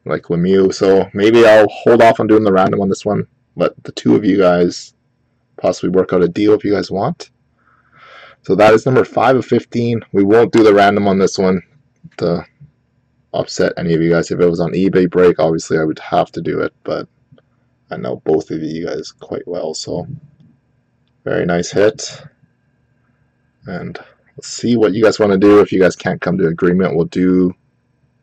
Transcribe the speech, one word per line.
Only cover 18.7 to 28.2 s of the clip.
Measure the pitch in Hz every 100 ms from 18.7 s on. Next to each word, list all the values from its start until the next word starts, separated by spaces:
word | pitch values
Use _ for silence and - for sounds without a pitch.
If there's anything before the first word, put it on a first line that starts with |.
| 80 85
guys | - -
quite | - - - -
well, | 87 80
so | - - 82 - - - _ _ _ _ _ _ _ _ _
very | - 90
nice | 87 87 87
hit. | 95 107 - - - - _ _ _ _ _ _ _ _ _ _ _ _ _ -
And | 90 - - - _ _ -
let's | -
see | - 117 120
what | 107
you | 101
guys | 107 -
wanna | 104 95
do. | 104 104
If | 95
you | 95
guys | 87
can't | - 95 -
come | 87 92
to | 82
agreement, | 82 90 90 92 82
we'll |
do | 82 92 92 92 90 - _ _ _ _ _ _